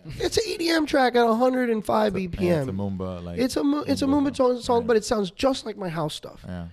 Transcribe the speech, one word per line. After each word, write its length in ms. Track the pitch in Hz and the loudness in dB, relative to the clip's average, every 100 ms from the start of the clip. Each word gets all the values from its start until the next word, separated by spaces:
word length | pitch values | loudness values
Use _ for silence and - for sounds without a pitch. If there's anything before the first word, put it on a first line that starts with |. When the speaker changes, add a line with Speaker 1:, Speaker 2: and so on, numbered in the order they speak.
Speaker 1:
It's 320 | 160 - 349 - | -14 -6 -2 0
an 80 | 427 | -2
E 100 | 370 | -2
D 120 | 330 | 0
M 160 | 330 302 | 2 2
track 300 | 285 254 240 | 2 4 4
at 100 | 233 | 4
a 80 | |
hundred 360 | 226 247 254 247 | 4 4 2 0
and 140 | 220 | 0
five 300 | - 220 214 190 | 0 2 2 0
Speaker 2:
It's 80 | |
a, 40 | 185 | -4
Speaker 1:
B 80 | 170 | -2
P 120 | 180 | 2
M. 100 | 165 | 2
Speaker 2:
it's 80 | 131 | 0
a 40 | |
Mumba, 480 | 95 101 95 92 90 | -4 -4 -4 -6 -6
like, 160 | 87 87 | -8 -2
Speaker 1:
It's 160 | 254 294 | -2 0
a 80 | |
Mu-, 180 | 294 294 | 0 0
it's 180 | - 277 | -2 -2
a 40 | 277 | 2
Speaker 2:
Mumba 220 | 285 277 | 2 0
Speaker 1:
Mumba 60 | 247 | 2
Speaker 2:
song. 160 | 254 | 2
Speaker 1:
song, 80 | 247 | 2
song, 140 | 226 240 | 0 0
Speaker 2:
Right. 40 | 233 | 2
Speaker 1:
but 100 | 226 | 0
it 60 | |
sounds 280 | 208 226 190 | 2 -2 -2
just 340 | - 269 262 226 | 0 0 0 -6
like 100 | 202 | -8
my 120 | 185 | -6
house 260 | 160 151 | -4 -4
stuff. 300 | - - - - | -6 -14 -16 -12
Speaker 2:
Yeah. 220 | 90 85 | -10 -10